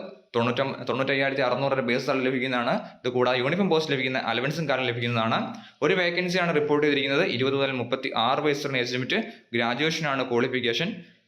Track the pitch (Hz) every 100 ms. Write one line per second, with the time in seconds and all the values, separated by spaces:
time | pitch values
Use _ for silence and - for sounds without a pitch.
0 | - - _ 120 120 123 135 - 123 120
1 | 135 135 139 135 127 123 139 135 120 120
2 | 147 131 127 135 131 123 120 202 - -
3 | 127 123 123 127 123 180 190 160 156 135
4 | 127 127 - 113 135 151 151 131 123 120
5 | 120 117 113 151 240 - - - 147 185
6 | 175 175 180 180 175 151 147 147 151 139
7 | 135 139 - 120 135 139 135 131 120 135
8 | 135 120 117 143 147 143 139 131 123 123
9 | 131 190 226 - - 117 117 123 156 160
10 | 151 135 127 120 127 127 117 113 180 -
11 | - _